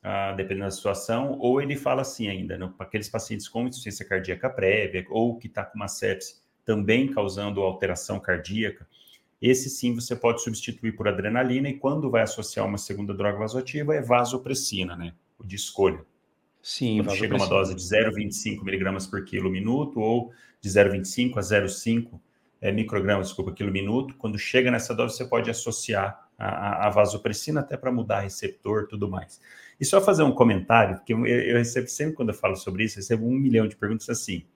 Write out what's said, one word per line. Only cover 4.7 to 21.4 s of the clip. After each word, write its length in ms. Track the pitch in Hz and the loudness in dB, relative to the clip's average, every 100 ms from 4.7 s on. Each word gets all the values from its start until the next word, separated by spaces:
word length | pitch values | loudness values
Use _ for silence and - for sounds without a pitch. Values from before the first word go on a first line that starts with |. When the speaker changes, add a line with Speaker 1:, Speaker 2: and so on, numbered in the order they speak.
| 104 98 95 92 | 4 2 -4 -4
Speaker 1:
ou 260 | 110 120 117 | 0 0 -2
que 120 | - | -10
tá 160 | - | -10
com 120 | 101 - | -10 -8
uma 120 | 101 | -10
sepsia 480 | - 101 98 - - _ _ | -4 -2 -2 -6 -18 _ _
também 440 | - 107 98 113 135 | -2 0 4 4 4
causando 520 | 135 101 95 104 98 | 0 -2 -2 -4 0
alteração 580 | 95 92 95 90 - 101 | 0 0 -2 -4 -4 -6
cardíaca, 680 | - 87 85 101 107 - - _ _ _ _ _ | -2 -2 -2 -4 -4 -6 -20 _ _ _ _ _
esse 280 | 123 131 131 | 4 4 2
sim 260 | - 123 | -2 -2
você 220 | 117 120 117 | -2 -4 0
pode 260 | 120 117 | 0 0
substituir 500 | - 110 - 113 113 | -2 -6 -8 -6 -6
por 140 | 107 107 | -2 -2
adrenalina, 600 | 95 101 117 127 127 139 | 0 -2 0 0 0 -2
e 60 | |
quando 360 | 135 131 156 139 | -2 -2 0 2
vai 120 | 117 | 2
associar 420 | 110 - 104 - | 2 -2 -8 -4
uma 140 | 104 101 | -2 -4
segunda 340 | - 98 104 | -6 -6 -6
droga 260 | 98 101 101 | -2 -2 -2
vasoativa, 560 | 107 120 127 147 147 | -4 -4 -6 -6 -2
é 60 | 156 | -2
vasopressina, 960 | 117 120 120 127 131 131 - 101 90 87 | 4 4 4 -2 -4 -4 -4 -4 -4 -6
né? 160 | 85 - _ _ | -10 -12 _ _
O 60 | 101 | -14
de 100 | 95 | -10
escolha. 440 | - - 95 82 - _ _ _ _ _ | -10 2 2 2 -12 _ _ _ _ _
Speaker 2:
Sim, 340 | - - 127 107 | -12 -4 0 2
Speaker 1:
Quando 180 | 98 | 0
chega 200 | 98 107 | 0 0
uma 60 | 104 | 2
Speaker 2:
vasopressina. 80 | 95 | 2
Speaker 1:
dose 240 | 98 95 | 2 2
de 80 | 92 | -2
zero 300 | 87 107 110 | 0 4 4
vinte 160 | 101 104 | 2 -4
e 20 | |
cinco 300 | - 107 - | -4 -6 -6
miligramas 420 | 98 95 95 95 95 | -4 -2 0 -2 -4
por 160 | 98 - | -6 -4
quilo 240 | 98 95 | -2 -2
minuto, 500 | 92 104 131 147 120 | -2 0 0 0 0
ou 320 | 110 120 120 - - _ | 2 2 0 -14 -20 _
de 120 | 101 | 2
zero 200 | 98 101 | 6 8
vinte 140 | 95 | 6
e 40 | 95 | -4
cinco 300 | - 123 | 0 0
a 40 | 113 | 0